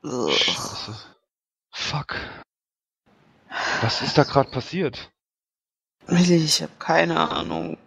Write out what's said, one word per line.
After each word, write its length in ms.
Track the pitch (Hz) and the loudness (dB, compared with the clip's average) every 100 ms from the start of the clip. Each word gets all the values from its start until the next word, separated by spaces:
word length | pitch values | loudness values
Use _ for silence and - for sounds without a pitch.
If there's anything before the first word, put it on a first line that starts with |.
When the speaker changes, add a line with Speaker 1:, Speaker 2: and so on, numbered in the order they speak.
Speaker 1:
Ugh. 260 | 156 127 90 | -6 -2 0
Speaker 2:
Scheiße. 640 | 67 - - - - - 107 - _ _ _ _ _ _ | 2 0 -2 -6 -10 -12 -14 -16 _ _ _ _ _ _
Fuck. 420 | - - 151 - - - - - _ _ _ _ _ _ _ _ _ _ - - - | -8 -6 -6 -6 -8 -8 -14 -20 _ _ _ _ _ _ _ _ _ _ -6 -4 -2
Was 200 | 117 - | -2 -2
ist 160 | 123 - | 0 4
da 60 | |
grad 280 | 143 139 135 | 4 4 2
passiert? 600 | 127 - 175 160 113 - _ _ _ _ _ _ _ _ _ - | -4 -6 -4 -4 -6 -18 _ _ _ _ _ _ _ _ _ 0
Speaker 1:
Willi, 300 | 175 180 170 | 4 6 6
ich 180 | 156 - | 4 0
hab 180 | 160 - | -2 -10
keine 380 | - 165 170 165 - | 2 4 4 2 0
Ahnung. 460 | - 165 - - - | 0 -4 -4 -6 -10